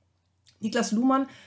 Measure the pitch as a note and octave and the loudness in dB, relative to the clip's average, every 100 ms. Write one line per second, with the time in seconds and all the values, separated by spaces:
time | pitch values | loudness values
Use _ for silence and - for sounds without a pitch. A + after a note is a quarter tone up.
0 | _ _ _ _ _ - G#3+ A#3 G3 G#3+ | _ _ _ _ _ -10 -4 -2 -2 0
1 | C4 C4+ C4+ - | 2 2 -2 -10